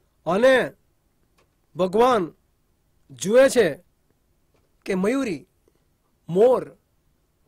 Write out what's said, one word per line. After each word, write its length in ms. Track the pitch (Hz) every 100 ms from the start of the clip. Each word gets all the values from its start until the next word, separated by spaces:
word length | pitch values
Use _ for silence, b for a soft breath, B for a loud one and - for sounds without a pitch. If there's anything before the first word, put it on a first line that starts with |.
| _ _ -
અને 460 | 185 254 262 151 - _ _ _ _ _ _ _ _ _ 143
ભગવાન 560 | 185 196 247 240 160 - _ _ _ _ _ _ _
જુએ 380 | 135 175 240 269
છે 340 | 254 185 135 _ _ _ _ _ _ _ _ _ _
કે 100 | -
મયુરી, 520 | 190 196 269 254 151 - _ _ _ _ _ _ _ -
મોર 480 | 175 240 233 151 - _ _ _ _ _ _